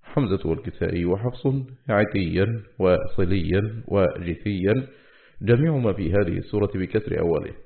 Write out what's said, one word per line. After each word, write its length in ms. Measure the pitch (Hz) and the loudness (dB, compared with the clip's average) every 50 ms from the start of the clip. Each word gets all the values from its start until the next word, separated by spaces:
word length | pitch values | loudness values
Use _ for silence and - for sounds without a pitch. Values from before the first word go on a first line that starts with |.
حمزة 460 | _ - - 151 135 98 95 92 - 78 | _ -2 0 0 2 2 0 -2 0 -2
والكسائي 540 | 82 135 - - - - - 87 90 87 85 | -2 -2 -4 -10 -6 -4 -2 -2 0 0 0
وحفص 420 | 87 90 101 113 123 123 - - 135 131 135 131 127 - _ _ - | 0 0 0 -2 -6 -6 -2 -2 0 0 0 -4 -6 -14 _ _ 0
عتيا 720 | 110 101 107 - - 101 95 82 85 90 98 110 117 110 101 - - - | 2 4 4 2 2 -2 -2 0 2 2 2 0 0 -6 -8 -14 -4 2
وصليا 1040 | 95 92 90 - 92 - - - 95 87 98 98 80 - 90 98 107 107 110 113 - - | 4 4 4 4 2 0 2 2 2 2 2 2 2 0 0 0 0 -2 -6 -10 -8 -2
وجثيا، 960 | - 101 92 80 - - 90 85 82 - - 104 101 92 90 98 117 131 131 - - - _ - _ - _ - _ - | 2 2 2 2 0 -2 -6 -6 -6 -6 -4 -4 -4 0 0 2 0 0 -2 -6 -16 -20 _ -20 _ -20 _ -20 _ -6
جميع 340 | - 101 117 120 151 165 156 | 2 2 4 4 4 2 2
ما 160 | 135 120 107 | 2 0 0
في 200 | 92 98 92 80 | 0 0 -2 0
هذه 260 | 90 101 101 87 92 92 | 2 2 2 2 -2 -4
السورة 320 | 87 - - 104 104 98 - | -6 -4 0 0 0 0 0
بكسر 460 | 95 92 87 - 104 - - - - | -4 -6 -2 -2 -2 -2 -2 -2 -2
أوله. 320 | 85 85 82 73 - - - - - | 0 0 0 0 -2 -6 -14 -16 -20